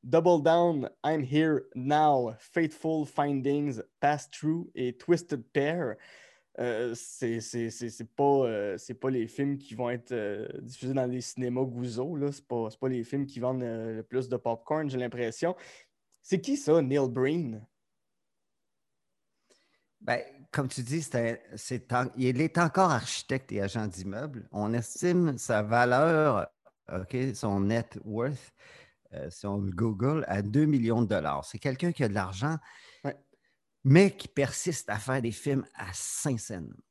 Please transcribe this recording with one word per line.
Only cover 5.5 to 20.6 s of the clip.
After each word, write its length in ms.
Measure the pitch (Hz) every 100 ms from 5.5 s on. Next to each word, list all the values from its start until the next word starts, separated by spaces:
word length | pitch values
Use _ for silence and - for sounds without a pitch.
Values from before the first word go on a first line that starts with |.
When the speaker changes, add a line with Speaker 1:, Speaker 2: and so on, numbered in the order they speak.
Speaker 1:
Pair. 440 | 147 143 170 135 107 - - - _ _ -
Euh, 340 | 123 110 123 120
c'est, 440 | - - 120 117
c'est, 300 | 113 120 113
c'est, 180 | - 120
c'est 220 | - 117 -
pas, 80 |
euh, 520 | 143 139 127 107 104 90
c'est 180 | -
pas 160 | 120 135
les 180 | 127 110
films 280 | - 139 139
qui 180 | 139
vont 140 | 113 120
être, 200 | 120 120
euh, 380 | 123 104 104 - -
diffusés 320 | 120 127 127
dans 120 | 135 127
les 140 | 127
cinémas 420 | 120 - 123 123
Gouzeau, 540 | 131 120 123 113 147 156
là. 160 | 143
C'est 140 | 139 _
pas, 220 | 120 110
c'est 100 | -
pas 80 | 131
les 160 | 127
films 220 | 117 139 139
qui 120 | 127
vendent, 240 | 123 131
euh, 340 | 120 113 113 110
le 60 |
plus 260 | 110 127 127
de 80 | 127
popcorn, 540 | 120 117 - 151 151
j'ai 80 | 131
l'impression. 560 | 123 120 117 - 165 185 - - _ _ _ _
C'est 200 | - 190
qui 160 | - 277
ça, 260 | - 165
Neil 260 | 135 143 135
Breen ? 560 | 120 131 170 139 110 110 _ _ _ _ _ _ _ _ _ _ _ _ _ _ _ _ _ _ _ _ _ _ _
Speaker 2:
Ben, 200 | - 120 - - -
comme 180 | -